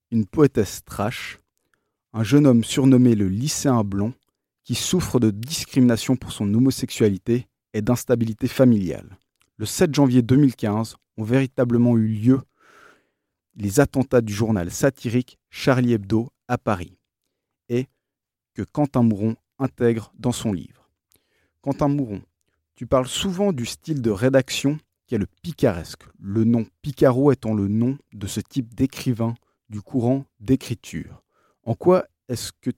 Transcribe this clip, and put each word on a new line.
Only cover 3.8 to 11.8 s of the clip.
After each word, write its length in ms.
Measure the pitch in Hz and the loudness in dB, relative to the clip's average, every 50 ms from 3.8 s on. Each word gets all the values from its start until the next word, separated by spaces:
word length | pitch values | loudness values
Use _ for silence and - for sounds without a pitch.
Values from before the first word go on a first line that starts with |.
| 107 | 0
blanc, 280 | 101 98 98 101 113 131 _ _ _ _ _ _ _ _ _ _ | -2 -4 -4 -4 -4 -6 _ _ _ _ _ _ _ _ _ _
qui 100 | - 123 | -8 -6
souffre 460 | - - - - 180 - - - 127 | -6 -4 -2 -2 -2 0 0 0 2
de 100 | 117 110 | 2 0
discrimination 840 | 98 104 113 135 165 - - - - 143 127 123 117 110 - - 131 | 0 -2 -6 -8 -8 -10 -8 -2 2 2 4 4 4 2 0 -2 -2
pour 160 | 123 - - | -2 -4 -8
son 200 | - - 110 101 | -8 -4 -2 0
homosexualité 920 | 101 113 131 135 127 - - - - - 113 104 98 92 - - 117 123 - _ _ _ _ _ - | 2 2 2 2 0 -2 -6 -8 0 2 2 2 2 0 -2 -2 -2 -2 -4 _ _ _ _ _ -6
et 60 | 110 | -4
d'instabilité 680 | 107 117 120 117 - - 123 113 113 113 107 - 135 120 | -2 -2 -2 -2 -2 -2 -2 0 0 -2 -4 -4 -6 -2
familiale. 720 | - - 135 127 117 104 95 82 64 50 - - 98 - _ _ _ _ _ _ _ | 2 4 6 6 6 4 2 -2 -6 -8 -12 -16 -20 -20 _ _ _ _ _ _ _
Le 100 | - 107 | -10 -10
sept 280 | - - - 190 165 131 | -6 -2 0 0 2 4
janvier 280 | 151 143 131 123 127 | 4 4 4 4 4
deux 120 | 117 110 127 | 4 4 4
mille 220 | 139 147 131 113 | 4 4 4 2
quinze 400 | - - 107 101 110 113 - - _ _ _ _ | 0 -4 -2 -2 -2 -4 -6 -10 _ _ _ _
ont 60 | - | -10
véritablement 760 | 110 107 123 135 135 127 _ - 127 120 117 117 | -4 0 0 0 0 0 _ -2 0 2 2 2